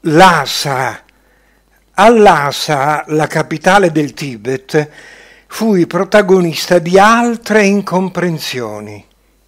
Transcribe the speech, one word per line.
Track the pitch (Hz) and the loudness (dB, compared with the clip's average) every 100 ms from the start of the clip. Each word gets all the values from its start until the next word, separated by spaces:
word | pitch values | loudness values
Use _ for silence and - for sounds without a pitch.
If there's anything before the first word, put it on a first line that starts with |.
Lhasa. | 170 151 185 165 135 - 151 131 127 104 _ _ _ _ _ _ _ _ _ | 0 4 4 4 -2 -6 -6 -4 -6 -8 _ _ _ _ _ _ _ _ _
A | - 214 | 2 4
Lhasa, | 240 208 160 143 - - 147 139 147 151 | 6 4 4 0 -4 -4 -2 -2 -2 -4
la | 156 147 | -4 -2
capitale | 160 151 156 185 196 185 | -4 -6 -4 2 2 2
del | 156 147 113 | 0 -4 -6
Tibet, | 143 117 113 131 - 156 147 - - - - _ _ | -12 -10 -8 -8 -4 -4 -4 -8 -20 -20 -20 _ _
fui | - 220 190 165 | -6 -2 0 0
protagonista | 170 190 214 196 190 170 147 - 180 | -2 0 0 2 2 0 -4 -2 -2
di | 165 190 | 2 4
altre | 208 233 240 226 - 214 196 | 4 4 0 -4 -2 0 2
incomprensioni. | 202 196 175 190 180 175 156 - 131 113 107 104 104 _ _ _ _ | 0 -2 -4 -4 -4 -4 -4 -8 -8 -10 -10 -14 -18 _ _ _ _